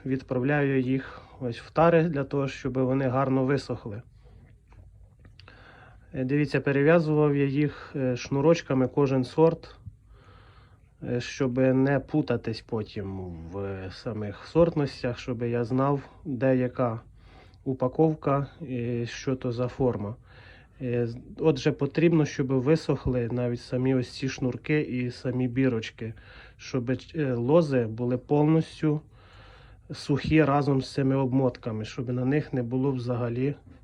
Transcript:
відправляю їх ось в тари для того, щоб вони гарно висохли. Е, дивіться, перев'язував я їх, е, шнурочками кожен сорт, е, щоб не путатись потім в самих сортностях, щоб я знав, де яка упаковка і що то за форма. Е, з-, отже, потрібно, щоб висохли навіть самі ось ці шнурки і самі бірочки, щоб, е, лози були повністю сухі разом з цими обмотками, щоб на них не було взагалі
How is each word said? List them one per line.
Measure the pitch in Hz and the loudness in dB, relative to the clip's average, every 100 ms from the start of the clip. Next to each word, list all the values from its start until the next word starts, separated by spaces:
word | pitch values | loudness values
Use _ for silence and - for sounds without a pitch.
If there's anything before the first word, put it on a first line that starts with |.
| 135 | -4
відправляю | 135 - 127 131 147 139 135 | -4 -2 -2 0 0 2 2
їх | 127 135 - - - - | 0 -2 -4 -14 -18 -10
ось | 127 117 | -8 -8
в | - | -4
тари | - 170 170 | 4 6 6
для | 160 139 | 4 0
того, | 139 143 135 | -2 -2 -2
щоб | - 135 127 | -4 -4 0
вони | 131 135 131 | 2 2 0
гарно | 127 135 131 131 | 0 2 2 2
висохли. | 139 - 120 120 104 - - - - - - _ - - - - - - - - - - - - - - | 0 -2 -8 -8 -12 -14 -20 -20 -20 -20 -20 _ -20 -20 -20 -20 -20 -20 -20 -20 -20 -20 -20 -20 -20 -12
Е, | - | -6
дивіться, | 131 147 143 139 | -2 0 2 0
перев'язував | 139 139 143 175 156 151 151 143 | 2 4 6 6 4 4 4 4
я | 139 | 2
їх, | 135 147 - - 147 | 2 0 -2 -10 -4
е, | 127 123 | -2 -2
шнурочками | - 139 151 165 - 131 127 | -2 2 4 4 2 0 2
кожен | 139 143 135 | 2 2 2
сорт, | 127 - 165 165 - - - - - - - - - - - - _ _ | 0 4 4 2 -8 -20 -20 -20 -20 -20 -20 -20 -20 -20 -20 -20 _ _
е, | - 123 | -6 -4
щоб | 120 - 135 123 | -4 -4 -2 2
не | 131 131 135 139 | 4 4 4 2
путатись | - 151 - 117 - 110 | 0 -2 0 -2 -4 -8
потім | - 113 107 107 98 95 92 82 82 | -6 -6 -6 -8 -8 -8 -10 -12 -10
в | 95 98 95 92 | -8 -6 -8 -10
самих | - - 107 104 98 - | -10 -8 -6 -6 -10 -2
сортностях, | 160 170 165 139 - 127 120 | 4 4 4 -2 -2 -6 -6
щоб | - 117 | -6 -4
я | 120 120 | -2 -2
знав, | 117 127 139 143 - - 170 | 0 2 2 0 -4 -14 -8
де | 123 131 131 | 0 2 2
яка | 127 - 123 113 - - - - - - | 0 -2 -2 -4 -10 -20 -20 -20 -20 -12
упаковка | - 131 127 127 160 156 - 139 139 - | -6 -2 0 2 2 2 0 0 -2 -8
і | 156 127 120 120 117 | -8 -6 -4 -4 -4
що | - - 131 | -6 -4 -4
то | 127 | -4
за | 117 123 | -4 -4
форма. | - 127 101 101 117 - - - - - - | 0 0 0 -4 -10 -16 -20 -20 -20 -20 -10
Е, | 127 120 120 | -4 -2 -2
з-, | 120 - - | -4 -14 -2
отже, | 160 135 156 | 2 2 2
потрібно, | - - - 165 165 147 | 0 -2 2 4 4 2
щоб | - 131 | 0 -2
висохли | 135 123 160 - 143 - 127 117 | 0 2 2 2 -2 0 -2 -2
навіть | 120 123 120 | -2 -2 -4
самі | - 127 131 131 | -4 -2 2 2
ось | 120 | 0
ці | - 135 | -4 -6
шнурки | - 127 117 - 151 | -4 -4 -4 -2 -2
і | 147 123 123 | 0 -4 -6
самі | - 131 123 127 | -6 -4 -2 -2
бірочки, | 120 131 113 107 - 113 113 - - - - | 2 2 0 -4 -10 -10 -12 -18 -20 -20 -20
щоб, | - 135 120 127 - 165 | -6 -4 -2 -4 -6 -4
е, | 139 | -2
лози | 120 120 165 156 131 113 | 0 4 4 4 2 0
були | 110 123 123 | -2 -2 -2
повністю | - 147 151 160 160 - 156 151 - - - - - - - - - | 0 2 4 4 0 -2 -2 -2 -4 -20 -20 -20 -20 -20 -20 -20 -16
сухі | 151 - 139 - 156 | -8 -2 -2 4 4
разом | 143 143 143 139 | 6 4 2 0
з | 131 | 0
цими | - 135 135 | 0 2 2
обмотками, | 135 131 131 123 123 110 107 | 2 2 2 0 -6 -6 -8
щоб | - 123 | -8 -6
на | 123 127 | -2 0
них | 139 147 | 0 0
не | 135 | -4
було | 117 131 135 | -2 0 0
взагалі | 131 120 120 120 117 135 139 - - | -2 -2 -2 -2 -2 -2 -4 -12 -20